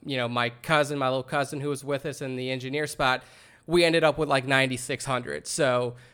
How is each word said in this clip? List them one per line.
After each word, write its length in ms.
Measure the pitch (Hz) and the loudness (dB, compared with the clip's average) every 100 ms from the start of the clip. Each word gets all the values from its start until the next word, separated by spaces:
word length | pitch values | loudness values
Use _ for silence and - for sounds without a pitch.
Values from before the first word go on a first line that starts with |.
you 120 | - 131 | -6 -2
know, 100 | 120 | -2
my 220 | 120 120 | 0 -2
cousin, 480 | 123 - 151 143 143 | -2 0 2 2 0
my 100 | 131 | 0
little 140 | 131 | -2
cousin 340 | 127 147 139 143 | -2 -2 -2 -4
who 100 | 143 | -6
was 120 | 135 | -6
with 220 | 135 135 151 | -4 -6 -6
us 140 | 131 | -8
in 140 | 135 127 | -8 -6
the 140 | 127 | -4
engineer 360 | 131 131 147 147 | -4 -4 -4 -4
spot, 380 | - 131 127 - - - - - | 0 2 0 -4 -20 -20 -16 0
we 160 | 175 | 4
ended 200 | 170 165 | 6 6
up 140 | 156 147 | 4 4
with, 100 | 151 | 2
like, 180 | 135 127 | 0 2
ninety-six 580 | 135 131 123 - 131 | 2 2 -2 -6 -6
hundred. 420 | 139 127 - 73 - | -2 -4 -4 -8 -6
So 480 | - 135 123 123 123 - | 0 2 2 0 -6 -18